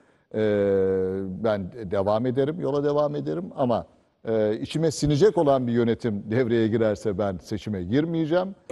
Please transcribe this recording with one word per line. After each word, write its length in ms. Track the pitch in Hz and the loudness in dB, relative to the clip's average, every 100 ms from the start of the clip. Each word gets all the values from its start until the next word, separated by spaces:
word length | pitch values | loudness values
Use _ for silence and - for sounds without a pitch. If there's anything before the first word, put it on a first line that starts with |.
| _ _ _ | _ _ _
e, 60 | 110 107 104 101 98 95 95 92 95 95 92 | -2 0 2 2 2 2 0 0 -4 -6 -4
ben 280 | 110 104 90 120 104 | -2 -2 -4 -10 -4
devam 360 | 98 98 107 127 | -2 2 2 0
ederim, 340 | 127 135 170 | 0 0 -2
yola 240 | 139 143 | -2 -2
devam 300 | 147 147 147 147 | 0 0 0 -2
ederim 340 | 143 156 180 - | -6 -6 -8 -4
ama, 300 | 127 107 - _ _ _ | 0 0 -4 _ _ _
e, 340 | - 110 107 113 | -4 0 0 -2
içime 300 | 143 156 160 | -4 -2 -2
sinecek 480 | - 147 147 202 - | 0 0 4 4 4
olan 280 | 147 135 123 | 4 4 2
bir 60 | |
yönetim 580 | 120 117 110 120 101 104 | 2 2 2 -2 -4 -2
devreye 380 | 110 123 117 110 | 0 2 2 2
girerse 500 | 113 110 101 110 92 | 2 2 0 -2 -2
ben 180 | 101 90 | -2 -4
seçime 480 | - 107 - 101 | -8 -8 -6 -6
girmeyeceğim. 720 | 90 127 165 165 156 175 185 196 - | -2 0 0 -2 0 0 -2 -8 -4